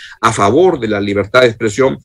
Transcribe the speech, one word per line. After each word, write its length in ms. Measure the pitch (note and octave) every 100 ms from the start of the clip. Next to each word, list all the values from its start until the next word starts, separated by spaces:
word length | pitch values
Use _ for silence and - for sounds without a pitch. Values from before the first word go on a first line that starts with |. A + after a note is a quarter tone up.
| - -
a 120 | A2+
favor 480 | A2+ G2+ C3 F#3 D#3
de 80 | A#2
la 120 | G#2
libertad 420 | G2+ G2+ G2 B2+
de 60 | B2+
expresión, 500 | A2+ A2+ A2 C3 -